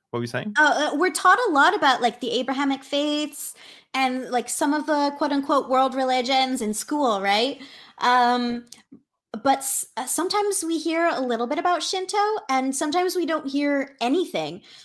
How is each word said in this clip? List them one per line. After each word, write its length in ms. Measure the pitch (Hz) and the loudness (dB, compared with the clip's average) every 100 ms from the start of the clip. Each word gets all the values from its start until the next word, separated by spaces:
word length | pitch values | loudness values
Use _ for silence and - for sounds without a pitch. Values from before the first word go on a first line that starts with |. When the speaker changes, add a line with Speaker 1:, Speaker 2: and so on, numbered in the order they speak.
| _ | _
Speaker 1:
What 80 | 120 | -6
were 60 | |
you 20 | 120 | -6
saying? 260 | 123 214 208 | -6 -4 2
Speaker 2:
Uh, 320 | 302 262 294 | 2 2 0
uh, 40 | 294 | 0
we're 140 | 359 | -2
taught 280 | - 370 415 480 | 2 4 4 4
a 40 | |
lot 220 | 277 320 | 4 4
about, 280 | 381 294 247 | 4 2 2
like, 180 | 240 226 | 0 -2
the 120 | 262 | -4
Abrahamic 520 | 240 254 269 285 269 | -2 -2 -2 -2 -4
faiths 680 | - 285 294 294 302 - - - - - _ | -4 -2 0 -2 -4 -8 -12 -14 -20 -20 _
and, 360 | 262 254 254 226 | -2 0 0 -2
like, 200 | 240 240 | -4 -2
some 240 | - 294 | -2 0
of 100 | 302 | 0
the 300 | 302 294 285 285 | 0 2 0 0
quote 160 | 294 | -2
unquote 380 | 285 277 285 226 | 0 2 0 2
world 240 | 262 262 | 2 2
religions 640 | 254 262 254 240 269 254 262 | 0 0 0 2 0 0 0
in 140 | 214 | -2
school, 480 | 208 - 294 262 196 | -4 -4 0 2 2
right? 360 | 196 208 262 277 - - - - | 2 2 0 -2 -14 -20 -20 -2
Um, 720 | 240 247 240 247 240 240 240 - _ - _ _ _ 214 | 2 4 4 2 0 -4 -10 -20 _ -20 _ _ _ -2
but 180 | 277 277 | 0 0
s-, 260 | - - - - | 0 -4 -6 -8
uh, 80 | |
sometimes 580 | 254 - 359 403 415 381 | -4 -2 0 0 0 -2
we 140 | 330 330 | -2 -2
hear 300 | 330 330 339 | -2 0 0
a 80 | 262 | 0
little 280 | 254 226 240 | -2 -2 -2
bit 120 | 294 | 0
about 240 | 359 330 | 0 0
Shinto 360 | - 381 370 415 415 427 - | -2 -4 -2 0 0 -2 -2
and 260 | 262 269 269 | 0 0 -2
sometimes 400 | 302 349 370 359 | 0 0 0 0
we 80 | |
don't 240 | 320 311 277 | -2 -2 -2
hear 480 | 285 285 277 269 - | -2 0 0 -2 -4
anything. 580 | 240 330 311 175 151 180 - - | 0 0 0 -4 -6 -10 -18 -20